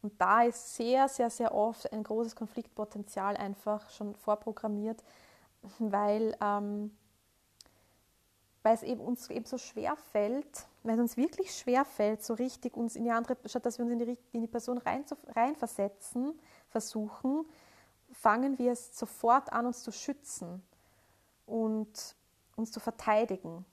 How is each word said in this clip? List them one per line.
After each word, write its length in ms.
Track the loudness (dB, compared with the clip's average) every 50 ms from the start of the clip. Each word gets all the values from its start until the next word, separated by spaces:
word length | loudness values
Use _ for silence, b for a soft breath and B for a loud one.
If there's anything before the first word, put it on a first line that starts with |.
Und 180 | -8 -10 0 _
da 220 | 6 6 8 8
ist 320 | 8 6 2 -2 -12 -14 -6
sehr, 340 | -4 2 4 6 6 6 4
sehr, 220 | 4 0 0 0
sehr 240 | 0 0 0 2 4
oft 380 | 4 2 2 0 -4 -8 -6
ein 100 | -6 -6
großes 320 | -4 -2 -2 -2 -2 -2 -4
Konfliktpotenzial 1000 | -8 -10 -8 -8 -10 -10 -10 _ -8 -8 -8 -8 -12 -12 -8 -6 -2 -2 0 0
einfach 520 | -2 -4 -6 -6 -6 -2 -2 -2 -2 -4 -12
schon 260 | -12 -10 -8 -8 -8
vorprogrammiert, 880 | -6 0 0 0 0 0 -8 -8 -6 -4 -4 -2 -2 -2 -4 -6 -6 B B B B B B B B B B _ _ -20 -20 -6 -4
weil, 580 | -2 0 2 2 4 4 4 4 2 0 0 0
ähm, 560 | 0 0 2 0 0 -2 -4 -4 -6 -8 -10 _ _ _ _ _ _ _ _ _ _ _ _ _ b b b b b b b b b b _ _ _ _ _ _ _ _ _ _
weil 120 | _ 2 2
es 80 | 2
eben 180 | 2 -6 -6 -4
uns 300 | -2 -4 -4 -4 -6 -8
eben 140 | -8 -8 -6
so 140 | -6 -10 -10
schwer 380 | -10 -10 -10 -6 -4 -4 -4
fällt, 680 | -4 -8 -2 0 0 2 2 0 -2 -4 -6 -14 -16 -16 -16 _ _
weil 120 | _ 0 2
es 60 | 2
uns 160 | 2 2 2
wirklich 380 | 0 0 0 0 -2 -4 -4 -4
schwer 300 | -6 0 2 4 4 2
fällt, 380 | 2 0 2 2 2 2 0
so 120 | -2 -6 -2
richtig 420 | -2 -2 -4 -4 -6 -8 -8 -4
uns 200 | -2 -4 -4 -2
in 80 | -2 0
die 60 | 2
andere, 260 | 2 0 0 0 -4 -4 -4
statt 180 | -6 -6 -2 -2
dass 140 | -2 -2 0
wir 60 | -2
uns 80 | 0
in 60 | 0 0
die 40 | 0
richt-, 200 | -2 -4 -6 _ _
in 80 | -4 -4
die 80 | -4 -2
Person 300 | -4 -6 -4 -2 -4 -2
rein 280 | 0 -2 -2 -2 -4
zu, 100 | -6 -10 -10 -10 -6 2
reinversetzen, 1040 | 2 2 2 2 -2 -4 -6 -2 -2 -2 -2 -2 _ -16 -6 -4 -2 -2 -2 -4 B B B B B B B
versuchen, 800 | -6 -4 -4 -4 -4 -4 -4 -4 -8 -4 -2 0 0 0 -2 -6 B B B B B B B B B B _ _
fangen 460 | -20 2 4 4 4 6 2 0 0 2
wir 140 | 2 0
es 260 | 0 0 -6 -14 -8 -8
sofort 540 | -8 -8 -8 0 4 6 6 6 6 2
an, 140 | -2 -2 0
uns 160 | 0 -4 -4
zu 100 | -10 -10
schützen 680 | -10 -8 -6 -6 -8 -8 -8 -14 -12 -10 -10 -10 -10 -12 -14 _ b b b b b b b b b b b b b b b
und 680 | -4 -2 0 0 2 0 0 -2 -4 -8 -12 -12 -12 -14 _ _ _ _ _ _ _ _
uns 160 | -6 -6 -4
zu 80 | -6 -6
verteidigen. 840 | -6 -6 -6 -4 0 4 4 4 4 2 -2 -6 -6 -10 -10 -10 -14 _